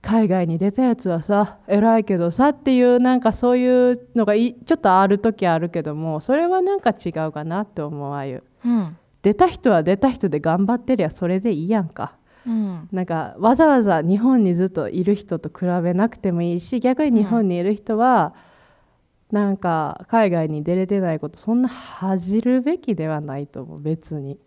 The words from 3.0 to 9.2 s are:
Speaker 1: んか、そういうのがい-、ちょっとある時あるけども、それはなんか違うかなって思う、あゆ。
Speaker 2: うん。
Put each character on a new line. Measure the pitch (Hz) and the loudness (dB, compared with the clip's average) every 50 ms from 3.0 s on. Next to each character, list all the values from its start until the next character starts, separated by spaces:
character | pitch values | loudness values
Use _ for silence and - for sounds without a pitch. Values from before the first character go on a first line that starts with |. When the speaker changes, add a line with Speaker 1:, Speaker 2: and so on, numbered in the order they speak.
| 247 254 254 254 | 4 2 2 2
Speaker 1:
ん | |
か、 | 254 226 - | 2 0 -2
そ | - - 247 | 0 0 0
う | 247 254 | 2 2
い | 247 247 254 247 247 247 247 | 2 2 4 4 4 2 2
う | 240 247 _ _ | 0 -6 _ _
の | 233 220 | -2 0
が | 202 208 | 2 2
い-、 | 214 233 247 233 - - | 2 2 0 -2 -8 -2
ち | - 330 | -2 -2
ょ | |
っ | 320 | 2
と | - 202 185 185 | 4 4 4 6
あ | 196 196 | 4 4
る | 202 202 | 2 2
時 | 208 233 208 - 202 | 2 -2 -2 0 0
あ | 175 165 160 | 0 0 0
る | 165 175 | -2 -2
け | 165 170 156 | -4 -6 -6
ど | 156 151 | -6 -6
も、 | 151 160 165 156 151 | -6 -4 -4 -4 -6
そ | - - 254 | -2 -2 0
れ | 294 339 349 | 0 2 0
は | 370 381 370 | 0 0 0
な | 370 403 392 | 0 -2 0
ん | |
か | - 233 | 0 -2
違 | 202 - - 190 160 160 156 156 | -2 -2 -6 -8 -6 -4 -6 -6
う | |
か | 156 151 151 | -6 -8 -8
な | 160 165 190 | -6 -4 -6
っ | 214 202 | -6 -6
て | _ - 151 | _ -8 -8
思 | 147 147 143 143 139 | -8 -8 -8 -8 -8
う、 | 143 | -8
あ | 143 135 | -8 -8
ゆ。 | 139 127 - _ _ _ _ - | -8 -10 -12 _ _ _ _ -4
Speaker 2:
う | 240 | -2
ん。 | 240 226 196 160 165 - _ _ _ _ | 0 0 -2 -4 -10 -16 _ _ _ _